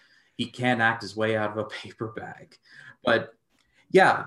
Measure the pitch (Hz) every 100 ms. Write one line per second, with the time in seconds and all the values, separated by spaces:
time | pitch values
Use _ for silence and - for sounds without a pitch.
0 | _ _ _ - 113 - 123 120 113 113
1 | 98 104 110 110 107 107 104 - 107 -
2 | 110 107 - - - _ _ - - -
3 | - 113 - _ _ _ _ _ _ 185
4 | 170 -